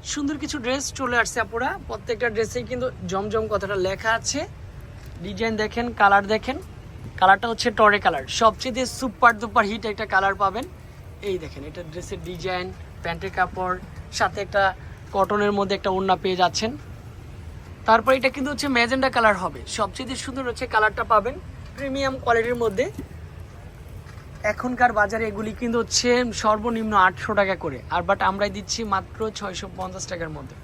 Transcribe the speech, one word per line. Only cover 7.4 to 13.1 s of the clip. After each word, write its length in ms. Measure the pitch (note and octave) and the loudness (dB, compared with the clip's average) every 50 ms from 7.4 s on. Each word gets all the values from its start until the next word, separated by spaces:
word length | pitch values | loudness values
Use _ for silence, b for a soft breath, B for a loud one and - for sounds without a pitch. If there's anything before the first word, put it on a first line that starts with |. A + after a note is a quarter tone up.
| - A#3 | 6 -4
হচ্ছে 180 | A3+ - - A#3+ G#3+ - | -2 0 0 -2 4 6
টরে 200 | A3 G#3 G3+ G#3 G3 | 8 8 8 8 4
কালার, 200 | F#3+ E3 C#3+ C3 - - - | 2 2 2 -4 -4 -2 4
সবচেয়ে 420 | A#3 A3 G#3+ - - C4 A3 B3 B3+ B3 - - | 4 4 4 4 -6 -4 -2 -2 -2 -2 -2 -4
সুপার 340 | C4 C4 G3+ - - A#3+ A#3 G#3 | -4 -4 0 6 6 6 6 6
ডুপার 240 | A3 A3+ - B3 G#3+ G3 | -4 0 2 2 2 2
হিট 120 | G#3+ A3+ F#3+ A3 G#3 | 0 -4 -4 -6 -4
একটা 140 | G3 A3 G3+ G3+ | -4 -4 2 2
কালার 200 | F#3+ F#3+ G3 G3 G3 G3+ | 4 4 4 2 2 0
পাবেন। 220 | G3 F3+ E3 - F#4 - B B B B B B - - - - G#3 | 0 0 0 -6 -6 -10 B B B B B B -16 -16 -8 -4 -4
এই 80 | F#3+ F3+ D#3+ | -4 -4 -4
দেখেন, 200 | C#3+ - - C#3+ D#3 | -8 -12 -10 -12 -12
এটা 120 | D3+ F3+ F3 D#3+ | -10 -12 -12 -10
ড্রেসের 300 | D3+ F3 F3 - G3+ F3+ E3 E3+ | -10 -12 -10 -8 -10 -8 -8 -10
ডিজাইন, 380 | F#3 E3+ D#3+ F#3+ F#3 F3+ F3+ F#3 F#3 - - - - - - | -10 -6 -4 -4 -2 -2 -4 -6 -8 -12 -14 -14 -14 -8 -6
প্যান্টের 300 | F3 | -6